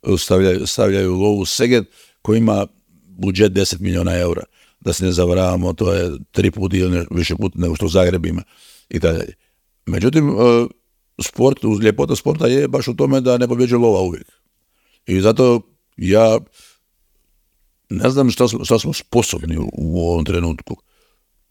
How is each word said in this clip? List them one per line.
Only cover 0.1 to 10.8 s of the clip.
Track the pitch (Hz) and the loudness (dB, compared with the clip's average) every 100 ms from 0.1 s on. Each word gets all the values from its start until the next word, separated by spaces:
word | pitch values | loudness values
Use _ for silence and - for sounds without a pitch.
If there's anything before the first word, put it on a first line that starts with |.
| 95 | -2
stavljaju, | - 95 95 92 - | 2 2 4 0 -4
stavljaju | - 101 98 92 92 | -2 0 0 -2 0
lovu, | 104 104 92 | 0 0 -2
Seged | - 120 123 95 _ _ _ | -2 2 2 0 _ _ _
koji | - 113 | -2 2
ima | 113 101 101 _ _ 85 _ | 2 0 -4 _ _ _ _
budžet | 92 98 92 104 | -6 -4 2 2
deset | 95 95 85 | 2 -2 -4
milijuna | 95 87 87 87 | -4 -2 -2 -2
eura. | 87 85 - _ _ _ | -2 -4 -8 _ _ _
Da | 95 | -6
se | 85 92 | -2 -2
ne | |
zavaravamo, | 87 87 90 92 90 90 | 0 0 2 0 0 -2
to | 80 92 | -2 -2
je | 90 90 69 - | -2 -4 -8 -6
tri | - 95 | 0 0
puta | 101 95 95 | 0 -2 0
ili | 92 | 0
ne-, | 90 85 | -2 -4
više | 85 85 82 | -4 -4 -4
puta | 95 87 | -4 -2
nego | 85 80 | -4 -2
što | 98 | 0
Zagreb | 92 90 90 82 | 2 2 0 -4
ima | 87 - _ - - - | -6 -10 _ -20 -20 -10
i | - | -2
tako | 82 82 | -2 -2
dalje. | - - _ _ _ _ - | -8 -14 _ _ _ _ -8
Međutim, | - 110 156 143 | -2 0 2 0
e, | 101 120 117 120 - | 2 4 4 0 -8